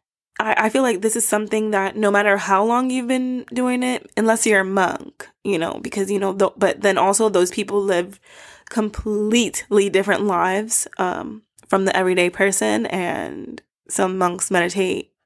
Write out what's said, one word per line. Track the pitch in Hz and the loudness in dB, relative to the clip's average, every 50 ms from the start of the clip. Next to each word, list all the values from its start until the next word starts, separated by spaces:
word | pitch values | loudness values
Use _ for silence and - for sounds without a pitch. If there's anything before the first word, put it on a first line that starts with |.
| _ _ _ _ _ _ - - | _ _ _ _ _ _ -2 0
I, | 220 220 208 - 220 | 0 2 2 2 2
I | 220 | 2
feel | - 269 262 | 2 2 2
like | 240 208 180 | 2 0 0
this | 214 220 - | 0 -2 0
is | 240 - | 0 0
something | - 208 214 214 202 226 214 220 214 | 0 0 0 0 0 -2 0 0 0
that | 214 196 196 190 - | 0 0 0 -2 -2
no | 214 214 202 | 0 0 2
matter | 247 202 208 208 196 | 2 4 4 4 2
how | 196 185 190 196 190 214 | 2 2 2 2 4 4
long | 226 240 247 262 254 | 4 2 2 0 0
you've | 254 262 240 | -2 -2 -2
been | 240 262 254 254 254 254 247 - - 233 | 0 0 0 0 -2 -4 -6 -8 -6 -4
doing | 254 247 254 247 247 254 | -2 -2 0 0 0 -2
it, | 254 247 - - - _ | -2 -4 -4 -8 -6 _
unless | 208 220 226 226 226 - | 0 2 2 2 2 2
you're | 226 208 190 | 2 2 2
a | 190 | 2
monk, | 190 196 196 185 - - - - - - - - - _ _ - | 2 0 0 0 0 0 -4 -10 -16 -18 -18 -20 -20 _ _ -4
you | 202 190 | -2 -2
know, | 160 165 - - - | -2 -2 -4 -4 -6
because, | - - - 202 190 185 | -8 -6 -4 -4 -2 -2
you | 202 190 | -2 -2
know, | 196 190 190 | -2 -2 0
th-, | 196 190 175 - | 0 0 0 0
but | - 202 175 - - | 0 0 0 0 0
then | - 202 190 | 0 0 2
also | 170 180 196 196 233 220 214 | 2 2 2 2 2 2 2
those | 190 180 180 180 | 4 2 2 2
people | - 214 196 196 202 202 | 0 -4 -4 -2 -2 -2
live | 196 196 180 175 180 196 196 - _ _ - - - - - - _ - | 0 2 0 0 -2 -4 -8 -20 _ _ -20 -20 -20 -20 -20 -20 _ -6
completely | - 233 214 208 - - - 214 208 208 208 214 233 247 226 - - - - - 202 208 202 196 | -4 -2 -2 -2 -4 -6 -6 -4 -2 -2 0 2 2 2 2 0 -4 -8 -4 0 2 2 2 2
different | 180 190 190 202 190 - 208 | 2 0 0 0 0 0 0
lives, | 202 180 165 170 185 185 208 220 226 - - - - - | 0 0 0 0 0 0 -2 -2 -2 -4 -4 -4 -4 -4
um, | - 185 180 - 87 - - 214 220 - _ _ - - | -4 -4 -4 -4 -6 -8 -10 -12 -16 -18 _ _ -20 -4
from | - 196 196 190 | -2 0 0 2
the | 190 - | 2 2
everyday | 190 185 185 185 185 175 180 | 2 2 2 2 2 2 0
person. | - - 196 196 190 - 214 214 208 233 220 | 0 0 0 0 0 0 0 0 0 0 -2
And | - - 185 175 175 - - 82 - 71 - - - - - - _ _ _ _ - | -4 -4 -4 -4 -4 -4 -6 -8 -8 -10 -12 -14 -14 -16 -18 -20 _ _ _ _ -8
some | - - 190 185 190 | -4 -2 -2 0 0
monks | 190 180 175 180 185 - - | 0 0 0 0 -2 -4 -2
meditate | 196 175 170 180 180 196 185 185 190 - - _ _ _ _ | 0 0 0 0 0 -2 -2 -2 -2 -4 -8 _ _ _ _